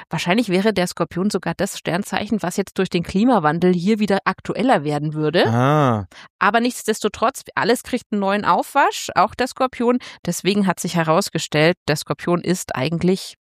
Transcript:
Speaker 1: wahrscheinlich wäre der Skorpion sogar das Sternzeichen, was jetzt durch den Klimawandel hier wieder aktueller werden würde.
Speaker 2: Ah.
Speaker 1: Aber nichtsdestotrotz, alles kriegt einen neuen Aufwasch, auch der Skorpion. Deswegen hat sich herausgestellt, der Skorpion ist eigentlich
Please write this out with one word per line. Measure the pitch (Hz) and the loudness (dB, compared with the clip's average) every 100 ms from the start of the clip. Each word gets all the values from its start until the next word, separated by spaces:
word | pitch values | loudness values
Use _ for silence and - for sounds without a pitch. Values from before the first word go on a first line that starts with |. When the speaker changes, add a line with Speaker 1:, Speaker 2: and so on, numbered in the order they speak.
| - | -8
Speaker 1:
wahrscheinlich | 160 175 208 220 | -6 0 0 2
wäre | 180 220 | 2 2
der | 196 180 | 0 -2
Skorpion | - 165 170 202 | -2 -4 -2 -2
sogar | 185 175 | -2 -4
das | - 196 - | -4 -4 -6
Sternzeichen, | - 170 208 - 208 214 | -6 -4 -4 -6 -4 -4
was | 175 - | -4 -4
jetzt | 190 - | -4 -2
durch | 185 | -2
den | 175 | -2
Klimawandel | - 190 240 220 165 175 185 | -2 0 4 4 2 2 2
hier | 180 180 220 | 2 2 0
wieder | 208 196 | 2 0
aktueller | 180 - - - 254 202 | -2 -6 -6 -2 2 2
werden | 147 147 151 | 2 -2 -2
würde. | 151 151 175 247 | -2 0 2 2
Speaker 2:
Ah. | 117 131 151 135 107 92 - - - | 2 4 4 4 2 -4 -14 -14 -2
Speaker 1:
Aber | 190 226 | 2 2
nichtsdestotrotz, | 240 - - 214 208 - 226 - - | 0 -2 -4 -2 -2 -2 -4 -4 -8
alles | - 180 254 | -4 0 0
kriegt | - 240 - | -2 -6 -4
einen | 208 | -4
neuen | 196 202 | 0 0
Aufwasch, | 180 190 294 277 359 - - | 2 0 0 2 2 0 -4
auch | - 202 | 2 2
der | - 254 | 0 -4
Skorpion. | - 262 - 240 247 - - | -2 -4 0 0 0 -2 -12
Deswegen | - 175 175 202 190 | -6 -4 0 2 2
hat | - | 0
sich | 180 | -2
herausgestellt, | 175 160 165 - 160 - 151 160 180 - | 0 2 2 2 -4 -2 2 4 2 -2
der | 151 | -2
Skorpion | - 147 - 175 | -2 -4 0 0
ist | - 180 - - | 0 -2 -4 -4
eigentlich | 143 165 175 190 - - | -2 0 0 0 -4 -18